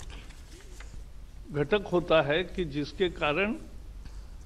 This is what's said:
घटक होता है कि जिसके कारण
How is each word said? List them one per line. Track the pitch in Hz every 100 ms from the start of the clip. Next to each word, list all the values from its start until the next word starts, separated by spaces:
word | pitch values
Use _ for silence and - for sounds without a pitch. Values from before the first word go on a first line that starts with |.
| - - - - - - - - - - - - - - -
घटक | 147 143 208 202
होता | 175 - 160
है | 139 156 180
कि | - 165
जिसके | 143 143 - 180
कारण | 170 151 147 208 311 - - - - - - - -